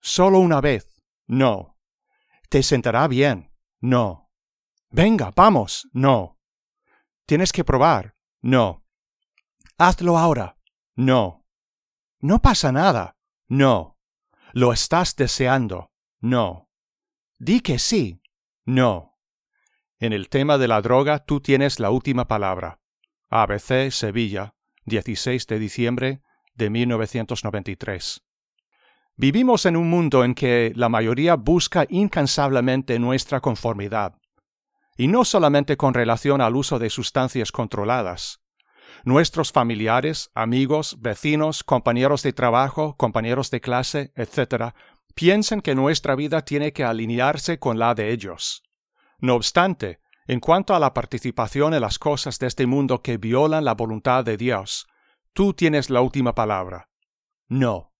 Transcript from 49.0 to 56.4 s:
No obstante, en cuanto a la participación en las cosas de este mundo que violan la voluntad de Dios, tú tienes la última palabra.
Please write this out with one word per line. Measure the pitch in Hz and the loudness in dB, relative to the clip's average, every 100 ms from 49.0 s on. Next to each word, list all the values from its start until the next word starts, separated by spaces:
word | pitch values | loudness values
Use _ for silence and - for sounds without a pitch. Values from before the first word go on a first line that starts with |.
| _ _ | _ _
No | 127 | 0
obstante, | 123 107 - 185 175 98 85 _ _ - | 0 0 0 0 -2 -8 -12 _ _ -6
en | 127 | -4
cuanto | - 170 190 | 2 2 2
a | 185 | 2
la | 143 | 2
participación | 131 117 123 127 117 110 139 147 | 0 -6 -6 -8 -6 -4 0 0
en | 160 | 0
las | 110 - | -2 -2
cosas | - 143 - - | -2 -2 -6 -6
de | 127 | -6
este | - 127 | -2 0
mundo | 135 139 123 | 0 0 -2
que | - 117 | -4 -6
violan | 110 123 156 156 | -2 2 2 2
la | 143 | 0
voluntad | 110 113 110 127 127 | -2 -4 -4 -2 0
de | 117 107 | 0 -2
Dios, | 120 110 98 - - _ _ _ _ | -2 -2 -4 -12 -12 _ _ _ _
tú | - 202 | 0 0
tienes | 190 165 151 131 | 2 0 0 0
la | 127 | 2
última | 127 139 123 | 2 0 -2
palabra. | 117 | 0